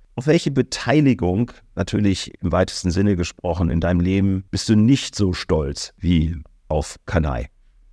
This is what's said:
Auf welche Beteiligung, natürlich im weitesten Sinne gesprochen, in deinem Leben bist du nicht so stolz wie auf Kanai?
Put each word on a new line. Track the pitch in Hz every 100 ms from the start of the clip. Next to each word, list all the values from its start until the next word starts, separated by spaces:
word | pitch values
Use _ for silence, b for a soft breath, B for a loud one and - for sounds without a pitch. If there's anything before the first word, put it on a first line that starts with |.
| _ -
Auf | 135
welche | 165 175
Beteiligung, | 135 - - - 151 139 107 90 95 120 - -
natürlich | - 92 107 101 92 - -
im | 87
weitesten | 90 92 - 90
Sinne | 87 101 90
gesprochen, | 85 - 90 85 82
in | 82
deinem | 87 87
Leben | 90 95 98 95 -
bist | 98 -
du | 107
nicht | 110 135 -
so | - 98
stolz | 87 - 82 71 71 - -
wie | 85 85 80 78 - _ _
auf | 78 - - -
Kanai? | 85 76 62 67 _ _ _ _